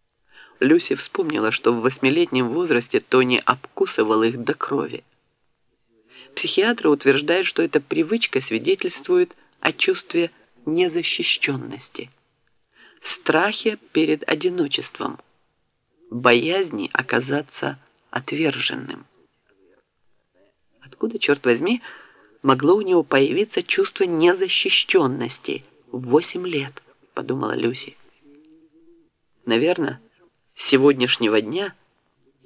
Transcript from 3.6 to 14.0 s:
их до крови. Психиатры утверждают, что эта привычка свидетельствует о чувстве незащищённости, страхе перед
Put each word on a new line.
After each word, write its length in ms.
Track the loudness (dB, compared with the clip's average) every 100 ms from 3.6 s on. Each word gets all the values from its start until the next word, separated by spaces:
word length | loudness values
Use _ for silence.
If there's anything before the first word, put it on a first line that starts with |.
| -4 -4 -2 0 2 2
их 200 | 2 0
до 120 | -4 -4
крови. 480 | -4 -4 -6 -10 -14 _ _ _ _ _ _ _ _ _ _ -20 -10
Психиатры 560 | -6 -2 2 2 2 2
утверждают, 560 | 2 4 2 2 0 0
что 160 | -2
эта 180 | 0 0
привычка 640 | -2 -2 0 -2 -2 -4
свидетельствует 920 | -4 -4 -2 -2 -4 -6 0 0 0 -4 _ _
о 120 | -6
чувстве 600 | -2 -2 -2 -4 -4 -4 -6 _ _ -4
незащищённости, 1400 | 0 0 0 -4 -4 -2 -2 -2 -4 -8 -14 -14 -16 -16 _ _ _ _ _ _ _ -20 _
страхе 760 | -8 -6 0 0 0 -2 -4 -4 _
перед 360 | 0